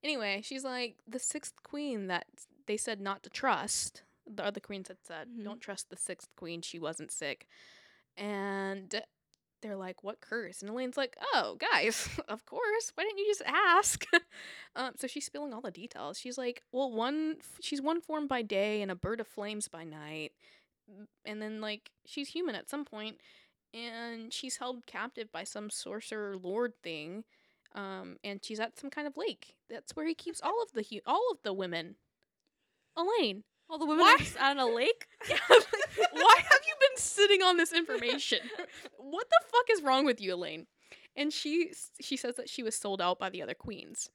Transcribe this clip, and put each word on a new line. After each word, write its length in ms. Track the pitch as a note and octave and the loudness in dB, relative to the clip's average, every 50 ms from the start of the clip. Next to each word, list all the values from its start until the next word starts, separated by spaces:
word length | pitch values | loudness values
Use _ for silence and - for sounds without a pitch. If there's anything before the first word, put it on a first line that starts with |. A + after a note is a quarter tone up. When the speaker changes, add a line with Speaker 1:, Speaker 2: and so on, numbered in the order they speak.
| - | -2
Speaker 1:
Anyway, 380 | D4+ D4+ C4 A3 G3+ G3 G3+ G#3+ | -2 -2 0 0 0 -2 -2 -4
she's 200 | - C#4 C4+ C4 | -6 -8 -6 -6
like, 320 | C4+ B3+ B3 B3 A#3 - _ _ - | -6 -4 -4 -4 -6 -8 _ _ -10
"The 120 | A3+ B3+ | -10 -6
sixth 440 | - - - D4+ - - - - _ | -6 -4 -6 -6 -8 -10 -16 -16 _
queen 440 | - - C#4+ D4 C#4+ B3 G#3+ G3 F#3 | -10 -8 -6 -4 -4 -4 -4 -4 -2
that 180 | F3+ F3 - _ _ - - _ _ _ _ - | -2 -4 -4 _ _ -20 -20 _ _ _ _ -6
they 80 | G#3+ G#3+ | -4 -4
said 220 | - - A3+ G3+ | -4 -6 -6 -6
not 240 | G3 G3 G3 G3 - | -4 -6 -6 -6 -8
to 60 | - | -14
trust," 720 | - - - C4+ G#3+ D#3 C3 G#3 - - - - _ - - _ _ _ _ - | -10 -2 2 2 2 2 0 -2 -2 -2 -2 -4 _ -12 -20 _ _ _ _ -14
the 160 | G#3+ G3+ F#3 | -10 -4 -4
other 140 | G3+ G3+ G3+ | -4 -4 -6
queens 300 | - - G3+ G3 F#3 - | -10 -10 -12 -12 -12 -14
had 80 | F#3+ _ _ | -18 _ _
said, 260 | - E3+ D#3+ D#3+ A#3+ | -14 -12 -12 -12 -12
Speaker 2:
Mm-hmm. 140 | A#3+ A#3 G#3 | -12 -10 -10
Speaker 1:
"Don't 180 | G3+ G#3+ A#3+ | -10 -10 -12
trust 280 | - - G3 F#3+ - _ | -12 -12 -10 -10 -10 _
the 60 | F#3 F3+ | -10 -10
sixth 320 | - - F#3 - - - _ | -8 -8 -8 -12 -12 -20 _
queen, 260 | - F#3 E3 E3+ E3+ | -14 -12 -10 -10 -10
she 160 | E3 - - E3+ | -10 -10 -10 -8
wasn't 300 | E3 D3 D#3+ - D#3 - | -8 -8 -6 -8 -10 -10
sick." 360 | - - D#3+ C#3+ C#3 _ - _ - - - - - - - - _ _ _ _ _ - | -10 -8 -6 -6 -8 _ -12 _ -20 -20 -20 -20 -20 -20 -20 -20 _ _ _ _ _ -10
And 840 | G3+ G#3 G#3 G3 G3 G3+ G3 G3 G3 G3 G3 G3 F#3+ F#3 - G#3+ - _ _ _ _ _ _ _ _ _ _ _ | -8 -6 -4 -4 -4 -4 -4 -4 -4 -4 -6 -8 -10 -8 -8 -8 -8 _ _ _ _ _ _ _ _ _ _ _
they're 160 | - A3 G3+ F#3+ | -10 -10 -8 -8
like, 260 | F#3+ F#3 F3+ - - | -8 -10 -12 -10 -10
"What 160 | G3 A3 - | -12 -12 -12
curse?" 420 | - - G#3+ A#3 A3+ E3+ F#3 - | -10 -6 -6 -6 -6 -6 -10 -12
And 80 | F#3+ G3+ | -10 -8
Elaine's 280 | A3 B3 C4 B3+ B3+ C#4+ | -6 -6 -6 -4 -2 -2
like, 180 | C#4 - - - - C#5 C#5 | -4 -4 -4 -8 -2 2 2
"Oh, 220 | C#4 F#3+ G#3+ F2 - | 2 2 2 -4 -4
guys, 520 | - A4+ A4+ - C#3+ A3 A3 - - - - - - | 0 4 4 4 4 4 0 0 -4 -6 -6 -8 -8
<laughs> 40 | - | -8
of 180 | G#3 A3+ _ | -8 -10 _
course. 460 | - - - B4 G#4+ G#4 A4+ A4+ - - | -10 -6 -4 -2 0 0 -2 -2 -4 -4
Why 80 | - F4 | -2 -2
didn't 140 | A4 G#4+ G4 | -2 -2 0
you 80 | G4+ G#4+ | 0 0
just 160 | G#4 G4+ - | 0 0 0
ask?" 600 | - C4 E4+ G#4 F#4 E4+ F#4 G#4 - - - - - | 0 2 4 6 8 6 6 6 4 0 -2 -2 4
<laughs> 60 | - E4+ - _ - - - - - - - - _ | 4 4 4 _ -20 -18 -18 -16 -16 -18 -20 -12 _
Um, 180 | A#3 B3+ C4 A3 - | -6 -6 -6 -6 -6
so 80 | - | -8
she's 180 | B3+ - D4 C#4 - | -6 -6 -8 -10 -8
spilling 260 | _ C#4 D4 D4 A#3+ | _ -8 -8 -8 -8
all 80 | G#3+ | -8
the 80 | C4+ A3 | -10 -12
details. 500 | F3+ - F#3+ A#3+ - - A2+ D3 F#3+ - | -12 -12 -16 -16 -14 -12 -10 -10 -10 -10
She's 160 | - B3+ B3 C4+ | -10 -10 -8 -6
like, 260 | B3+ B3 A#3+ - _ _ | -4 -6 -6 -6 _ _
"Well, 200 | - B3 C#4 C4+ | -2 -2 -2 0
one, 440 | A#3 G#3+ A3+ B3+ C#4+ D#4 D#4 D#4 D#4+ - | 0 -2 -2 0 0 -2 -2 -4 -4 -6
f-, 200 | - - - - | -12 -20 -18 -12
she's 180 | - - D4+ C#4 | -8 -6 -6 -2
one 220 | C4+ D4 E4 E4+ | 0 0 -2 -2
form 240 | - - D#4 D#4 D4+ C#4 | -2 -4 -6 -4 -2 -2
by 140 | C4+ B3 | -2 -2
day 400 | A#3 G3+ G#3 F#3+ G3 G#3+ G#3+ G#3+ | -2 -2 0 0 0 0 0 -2
and 80 | G3+ F#3+ | -2 -4
a 60 | F#3 | -4
bird 240 | F3+ - F#3 A3+ A3+ | -4 -4 -4 -4 -4
of 80 | A3 - | -6 -10
flames 400 | - - G#3 G#3 G#3+ G#3 G#3 - | -8 -8 -6 -6 -6 -6 -8 -8
by 160 | - E3 E3 | -10 -14 -14
night." 480 | E3 D3+ D#3 D3+ D3+ D#3 D#3 D#3 C#3+ _ _ _ - - _ _ _ _ _ _ _ | -14 -12 -12 -12 -10 -8 -8 -10 -10 _ _ _ -20 -20 _ _ _ _ _ _ _
M-, 180 | G#3 F#3+ G#3 - _ _ _ | -20 -20 -20 -20 _ _ _
and 140 | - G#3+ G#3+ | -12 -10 -8
then, 220 | G#3+ G#3+ A3 G#3+ | -8 -8 -8 -6
like, 300 | G#3+ G#3+ G#3 G#3 _ - _ _ _ - | -6 -6 -6 -8 _ -20 _ _ _ -12
she's 220 | - D4 C#4+ - | -8 -8 -8 -6
human 260 | - E4 F4+ E4+ A3 | -6 -4 -4 -4 -4
at 120 | F#3+ - - | -6 -8 -8
some 120 | - D4 D4 | -10 -10 -10
point, 340 | - - G#3+ G#3+ A3 G#3+ - _ - - - _ _ _ _ _ _ | -10 -10 -10 -10 -10 -12 -14 _ -20 -20 -20 _ _ _ _ _ _
and 640 | - A3+ A#3 A#3 A3+ A#3 A#3 A#3 A#3 A3+ A3+ A3+ - | -16 -12 -12 -10 -10 -10 -10 -10 -10 -10 -12 -10 -10
she's 240 | - - B3+ B3 - | -10 -8 -8 -8 -6
held 300 | B3+ B3 B3+ A#3+ A#3 - | -6 -8 -8 -8 -12 -12
captive 440 | - - G#3 A#3+ _ - A3+ G#3+ | -8 -8 -8 -8 _ -10 -12 -10
by 120 | - D#3+ F#3+ | -10 -10 -10
some 260 | G3+ - G#3+ G#3 G#3 | -8 -10 -10 -8 -8
sorcerer 680 | - - - - G3 G#3+ A3 - A3 G#3+ G#3 G3+ G3 | -8 -10 -8 -8 -10 -10 -8 -8 -8 -6 -6 -6 -8
lord 380 | F#3 F3+ F3+ F#3+ A3 B3 A#3+ G#3+ _ | -8 -6 -4 -2 0 0 -2 -2 _
thing, 420 | _ F3 D#3+ D#3 D3+ D#3+ F3+ G#3 A3+ _ _ _ _ _ _ _ _ - _ | _ -10 -10 -8 -10 -10 -10 -12 -14 _ _ _ _ _ _ _ _ -16 _
um, 420 | - G3+ G3 F#3+ F#3+ F#3+ F3+ F3+ - - | -10 -8 -8 -8 -10 -10 -12 -16 -12 -10
and 200 | G3+ G3+ G3 - | -10 -8 -8 -8
she's 160 | - A3+ G#3+ | -10 -6 -6
at 200 | A3+ A3+ _ - | -6 -6 _ -12
some 100 | - C#4 | -14 -10
kind 160 | - D4+ D4 | -8 -6 -8
of 100 | D4 C#4 | -6 -6
lake. 380 | D4 F#4+ A4+ A3 _ - - _ _ _ _ | -4 -6 -6 -6 _ -14 -20 _ _ _ _
That's 260 | A#3 - - - - | -16 -14 -14 -12 -8
where 120 | - D4+ D#4+ | -6 -4 -4
he 80 | E4 | -4
keeps 260 | - - F4 E4 - | -6 -8 -10 -10 -6
all 220 | - D4+ G4+ A4+ A#4 | -4 -2 -2 -2 -2
of 80 | G#4+ _ | -4 _
the 80 | A#3+ | -8
hu-, 200 | - - A3 G3+ - | -6 -6 -8 -10 -4
all 240 | - C#4+ F#4 A#4 B4+ | 0 0 0 2 0
of 60 | G4 C#4 _ | -2 -2 _
the 100 | G#3+ F#3+ | -6 -4
women. 440 | F#3+ F#3+ F3+ E3+ E3+ D#3+ F3+ G3+ _ _ _ _ _ _ _ _ _ _ _ _ _ _ _ _ _ _ _ _ D#4 | -4 -4 -4 -4 -6 -6 -8 -14 _ _ _ _ _ _ _ _ _ _ _ _ _ _ _ _ _ _ _ _ -2
Elaine. 460 | E4+ F#4 A4+ A#4 E4 A3 F#3+ G3+ - _ _ _ _ _ | -2 0 2 2 2 0 -2 -6 -12 _ _ _ _ _
Speaker 2:
All 80 | E4 D#4 | -6 -4
the 80 | B3 | 0
women 160 | D4 D4+ D#4 | 2 6 8
Speaker 1:
Why? 140 | F4+ G4 B4 | 10 10 10
Speaker 2:
are 20 | C#5 | 8
just 200 | - - - - | 6 -2 -2 2
out 200 | C4 C#4 C#4+ C#4+ | 2 2 4 4
on 20 | |
a 60 | C4 A#3+ A#3 | 2 2 2
lake? 320 | A#3 B3+ G#4+ A#4+ - - _ | 2 2 2 2 0 -4 _
Speaker 1:
<laughs> 180 | - _ - - | -18 _ -4 -2
Yeah, 80 | D5 - - - | -2 -2 8 12
like, 180 | B4 A#4 - - - G4+ C#5+ D#5+ - - A4 F5 - | 12 12 12 8 -2 -4 -4 -4 0 0 0 2 4
why 220 | A#4+ C#5 A4+ A4+ F5 | 6 12 12 12 12
have 240 | D#5+ - D5+ C#5 C#5+ D#5+ | 12 8 8 8 8 4
you 60 | D#5+ C#5+ | 4 6
been 180 | C5 C#5 C5 C5 | 6 6 6 4
sitting 460 | - - - - G4+ G4+ G4+ F#4+ F#4+ | -4 -2 6 6 8 8 8 8 8
on 140 | F#4 F4+ E4+ | 6 6 6
this 140 | E4 E4 E4+ | 4 4 4
information? 640 | E4 E4 D#4+ C4 A#3+ - A#3+ B3+ C#4+ - - C4 F#3+ - | 0 0 2 -2 -2 0 0 0 0 2 0 0 0 0
Speaker 2:
<laughs> 540 | A#3+ G#4+ - F4+ - - - - - - - | -4 -10 -10 -10 -10 -12 -16 -18 -18 -18 -16
Speaker 1:
What 320 | G#3+ C#4 D4 F4+ A#4+ - | -12 -6 -6 -6 0 6
the 160 | - E5 E5+ - | 6 6 6 8
fuck 140 | - A#4+ A#4+ A#4+ | 4 4 6 6
is 140 | A4 F#4 D4+ | 4 4 6
wrong 200 | C#4 C4 C4+ C#4+ | 4 4 6 6
with 140 | C#4+ A#3+ - | 4 2 2
you, 140 | G#3 F#3+ F3+ | 0 -4 -4
Elaine? 320 | F3 F3+ D#3 D#3 D#3+ E3 _ _ _ _ - - - - - _ | -2 -4 -6 -6 -8 -12 _ _ _ _ -20 -20 -20 -20 -14 _
And 160 | - C#4+ D4+ | -2 -2 -2
she 360 | D4+ - - D4+ D4 E4+ F4 - | -2 -2 -4 0 0 0 0 0
s-, 220 | - - - - _ - | -4 -12 -14 -16 _ -14
she 160 | B3+ - C#4 B3+ | -8 -6 -6 -4
says 160 | - B3 A#3+ - | -4 -6 -6 -6
that 120 | B3 - | -10 -10
she 140 | - - B3 | -8 -6 -6
was 100 | A3 A3 | -4 -4
sold 260 | - - G#3 G3 F#3+ | -4 -2 -2 0 2
out 200 | F3 F3 F3+ - | 2 2 2 2
by 100 | - F#3+ | -2 -6
the 140 | F#3+ F3+ D#3 | -6 -6 -8
other 100 | - F3 | -8 -8
queens. 560 | _ - - G#3 F3 - D#2 - - - - _ | _ -8 -12 -12 -12 -14 -14 -10 -10 -10 -10 _